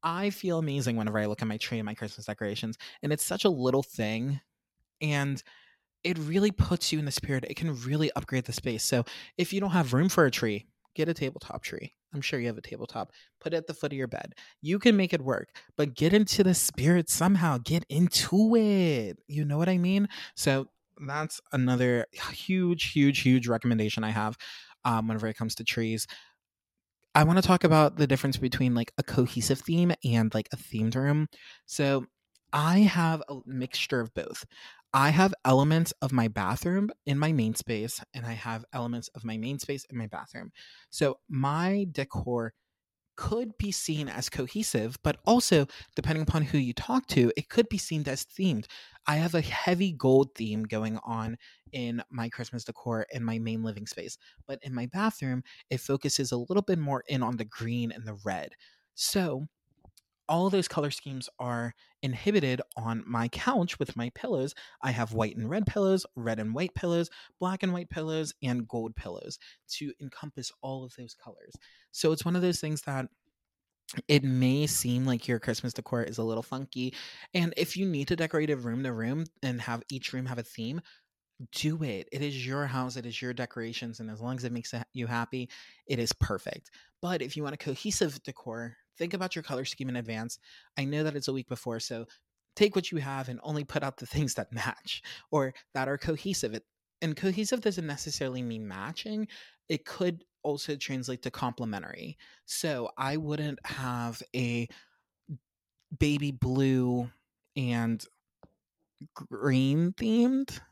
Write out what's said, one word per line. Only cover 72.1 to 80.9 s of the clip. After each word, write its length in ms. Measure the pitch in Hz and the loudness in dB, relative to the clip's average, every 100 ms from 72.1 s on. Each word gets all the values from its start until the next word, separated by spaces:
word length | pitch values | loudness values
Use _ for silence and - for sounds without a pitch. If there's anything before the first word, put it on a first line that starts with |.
it's 140 | 160 175 | 2 0
one 100 | 180 | 2
of 60 | |
those 180 | 180 170 | 2 0
things 220 | 156 156 | -2 -4
that 220 | - 135 131 _ _ _ _ _ _ _ - - - | -4 -6 -6 _ _ _ _ _ _ _ -14 -12 4
it 160 | 147 | 4
may 420 | 135 127 127 139 147 | 4 2 4 2 0
seem 400 | - 123 123 131 | 0 0 0 0
like 220 | 120 - | -2 -2
your 120 | 120 | -2
Christmas 340 | - 110 123 | -2 -4 -4
decor 280 | 113 110 120 | -8 -4 -4
is 160 | 113 113 | -4 -4
a 60 | |
little 180 | 113 110 | -2 -4
funky. 540 | 117 131 135 127 127 - - - - 175 | -6 -10 -8 -6 -6 -8 -16 -16 -6 0
And 180 | 170 - | 0 0
if 220 | 254 180 | -4 -2
you 80 | 196 | -2
need 220 | 151 139 | -2 -2
to 80 | 170 | -2
decorate 340 | 160 160 151 | 0 0 0
a 80 | 143 | -2
room 260 | 120 120 | -2 -4
to 100 | 135 | -4
room 320 | 117 113 143 160 _ | -4 -2 -2 -6 _
and 180 | 131 123 | -4 -4
have 220 | 113 117 - | -4 -6 -6
each 220 | 131 - | -10 -8
room 140 | 131 127 | -6 -6
have 140 | 120 | -6
a 40 | |
theme, 380 | 113 - 113 160 - | -8 -8 -6 -6 -10